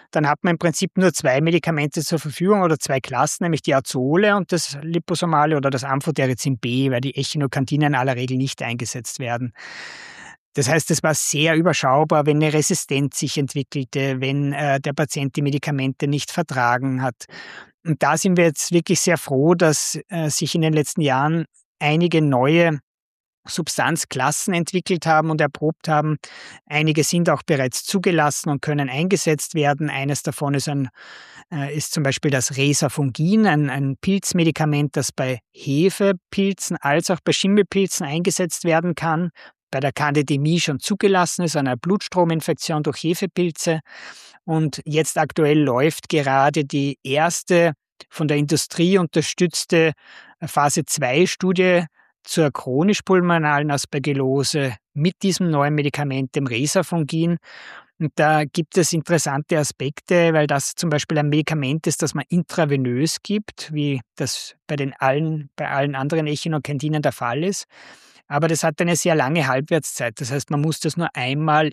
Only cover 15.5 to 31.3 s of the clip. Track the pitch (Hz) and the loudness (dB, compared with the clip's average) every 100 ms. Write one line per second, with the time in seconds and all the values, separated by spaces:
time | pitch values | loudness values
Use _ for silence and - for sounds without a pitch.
15.5 | 139 - 143 135 131 143 143 - - 170 | -2 -2 -2 -2 -2 -2 -2 -2 -4 -2
16.5 | 131 120 123 135 127 131 - - - - | 0 2 2 0 -2 -4 -6 -14 -18 -20
17.5 | - - _ 165 139 143 156 196 180 170 | -20 -20 _ -2 2 2 2 2 4 4
18.5 | 151 - 170 - 175 - 165 - 135 151 | 2 0 0 2 0 2 0 0 2 4
19.5 | 180 165 147 - 156 - 170 156 - 147 | 6 4 2 -2 -8 -6 -4 -2 -2 -2
20.5 | 175 160 156 143 - 147 131 151 165 156 | 0 2 2 0 0 2 2 2 0 -4
21.5 | _ _ _ 147 160 175 160 151 127 135 | _ _ _ 0 2 4 4 4 4 4
22.5 | 165 170 147 - _ _ _ _ _ - | 6 4 2 -8 _ _ _ _ _ -10
23.5 | - 160 - 127 160 - 135 131 - - | -6 -4 -2 0 -2 -4 -2 0 0 -2
24.5 | 175 165 185 - 175 165 156 160 156 147 | -2 -2 -2 -2 0 2 2 2 2 0
25.5 | - 151 - - 151 151 151 - - - | 0 -4 -2 0 0 2 -2 -8 -20 -20
26.5 | - - 147 156 156 143 175 170 143 - | -20 -6 0 2 2 2 2 2 0 0
27.5 | 143 131 - - 196 196 170 147 - 165 | 0 0 -4 -4 -2 2 2 2 0 -4
28.5 | 139 - 147 139 131 185 185 - 151 - | -4 -2 -2 -2 -2 0 2 2 -2 -2
29.5 | 160 143 143 151 135 139 143 - - 143 | 0 0 0 -2 -4 -4 -4 -4 -4 -2
30.5 | 143 151 143 131 - - - - | -2 -2 -2 -4 -8 -20 -20 -20